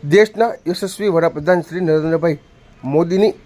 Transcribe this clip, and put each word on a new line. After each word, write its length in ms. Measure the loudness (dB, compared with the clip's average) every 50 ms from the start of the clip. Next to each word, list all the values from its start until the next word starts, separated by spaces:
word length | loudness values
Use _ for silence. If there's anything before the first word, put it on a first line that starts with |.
| -2
દેશના 480 | 2 4 4 4 4 2 -2 -2 -2 -2 -6 _ -6
યશસ્વી 440 | -6 -6 -6 -10 -8 -4 -4 0 0
વડાપ્રધાન 460 | 2 0 0 -2 -2 0 0 0 0
શ્રી 200 | 0 -4 -6 -4
નરેન્દ્રભાઈ 580 | -2 0 0 0 0 0 -2 0 0 0 -2 -2 -8 _ _ _ _ -20 -20 -12 -8
મોદીની 500 | -2 0 0 0 0 2 2 2 2 0 -2 -14